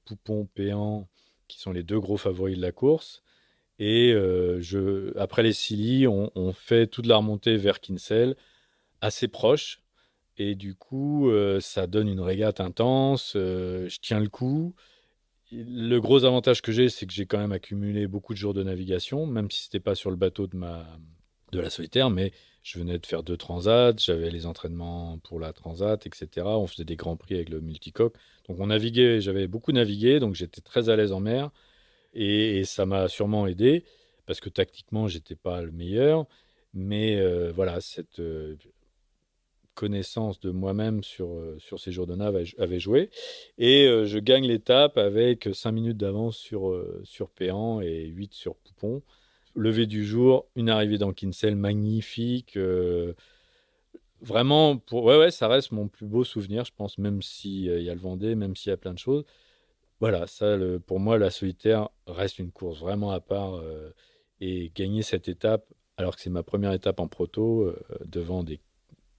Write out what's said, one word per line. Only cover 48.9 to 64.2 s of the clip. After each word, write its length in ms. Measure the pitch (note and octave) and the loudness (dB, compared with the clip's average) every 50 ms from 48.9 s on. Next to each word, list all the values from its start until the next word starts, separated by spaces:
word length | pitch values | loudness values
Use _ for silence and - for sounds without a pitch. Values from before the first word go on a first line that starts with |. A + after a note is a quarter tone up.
| B2 C#3+ - _ _ _ _ _ _ _ _ _ - | -6 -6 -10 _ _ _ _ _ _ _ _ _ -6
Lever 300 | - A2 A2+ A2 A#2 A2+ | -2 0 2 2 2 2
du 180 | G#2 G#2+ G#2+ G#2 | 0 0 -4 -4
jour, 420 | G#2 A2 A#2+ B2 C3 B2+ B2+ - _ - | -2 0 4 6 6 6 4 2 _ -6
une 120 | B2 A#2 A2+ | -4 0 0
arrivée 300 | A2 G#2+ G#2+ G#2 G#2+ G2+ | 2 2 2 2 0 0
dans 140 | G2+ G2 | 0 -2
Kinsale 420 | F#2+ - G2 F#2+ F#2 - - G#2+ G#2 | -4 -4 -6 -8 -4 -2 0 0 0
magnifique. 1000 | G2+ G2+ G2+ G#2 G#2 G#2 G#2+ A2 A2 G#2 - - A2+ A#2 A#2+ B2 B2 B2 _ - | 0 0 0 0 0 0 0 -2 -2 -4 -6 -6 -6 -4 -4 -4 -4 -6 _ -4
Euh, 580 | G2+ F#2+ F#2 F2+ F2+ F2+ F2 F2 F2 E2+ F2 E2+ - _ _ _ _ _ _ _ _ _ _ _ _ _ _ - - _ _ _ _ | -2 0 0 0 0 0 0 0 -2 -2 -4 -6 -10 _ _ _ _ _ _ _ _ _ _ _ _ _ _ -20 -20 _ _ _ _
vraiment, 560 | - A#2 G#2 A2+ B2+ C3+ D3 D#3 D#3 D3 C#3+ | -6 0 2 2 4 6 6 6 6 6 4
pour... 280 | A#2 - - A#2 A#2+ A#2 | 2 -2 -4 -2 4 6
ouais, 140 | A#2 C#3+ D3+ | 8 10 10
ouais, 120 | D#3+ F3 | 8 8
ça 160 | E3 - A#2 A2 | 6 2 2 4
reste 240 | B2 C#3 - - | 4 2 2 0
mon 140 | A#2 G#2+ G#2 G2+ | -4 -4 -4 -6
plus 180 | - - A2 | -8 -10 -8
beau 180 | G#2 G#2 A#2+ B2 | -2 0 0 0
souvenir, 400 | - - A2+ G2 F#2+ G#2 A#2 A#2+ | 0 -2 -6 -6 -4 -4 -6 -6
je 80 | - - | -8 -8
pense, 220 | - G#2 G2 - - | -10 -10 -8 -6 -4
même 240 | G2 G#2 G2+ G2 | -4 -2 -2 -4
si, 460 | F#2+ - - - - G2 G2 F#2+ F#2 F2+ | -6 -8 -12 -12 -10 -8 -6 -4 -2 -2
euh, 100 | F2 E2+ | -2 -2
il 60 | E2+ | -2
y 60 | F2 | -4
a 40 | E2+ | -8
le 60 | F2 | -8
Vendée, 340 | F#2 F#2 F#2 F#2 G#2 A2 A2+ | -8 -8 -6 -4 -2 -2 -2
même 220 | A2 G2+ F#2+ F#2 | -2 -2 -4 -6
s'il 140 | - - G2+ | -6 -4 -4
y 20 | |
a 40 | F#2+ | -4
plein 180 | - - F#2 F2+ | -4 -6 -8 -10
de 40 | F2+ | -6
choses. 260 | - B2+ C#3 D3 D3 _ _ _ _ _ _ _ _ _ _ _ _ _ _ - | -2 0 0 0 -2 _ _ _ _ _ _ _ _ _ _ _ _ _ _ -2
Voilà, 260 | - A2+ G2 E2+ F2 | 0 0 0 0 -2
ça, 300 | - - - G#2+ G#2 G#2 | -6 -6 -2 0 0 2
le, 240 | G2 F#2 F2+ F2+ E2+ | 2 0 -2 -2 -4
pour 200 | - - F#2 F#2+ | -4 -4 -4 -2
moi, 180 | G2 A2 A#2 G#2+ | 0 2 4 4
la 120 | G2 F2+ | 4 2
solitaire 580 | - - G2 F#2+ F2+ - - G#2+ A2 G#2+ G#2+ - _ _ _ | 0 -2 -6 -6 -6 -2 2 2 2 2 0 -4 _ _ _
reste 320 | F#2 E2+ F2 G2+ F#2+ - - | -12 -8 -6 -6 -6 -6 -8
une 120 | F2+ F2 | -10 -10
course 300 | - - F#2+ F2 D#2+ D2+ | -10 -10 -10 -10 -10 -8
vraiment 300 | D#2+ F2+ G2+ G#2 G#2 G2+ | -6 -4 -4 -2 -2 -2
à 100 | F#2+ F2 | -4 -4
part, 360 | - - G2+ G2+ G2 F#2+ F#2 | -4 -4 -4 -4 -4 -6 -8
euh, 380 | E2+ D#2+ D#2+ D#2 D#2 D#2 D#2 D#2 _ _ _ _ _ | -8 -10 -10 -12 -12 -14 -18 -20 _ _ _ _ _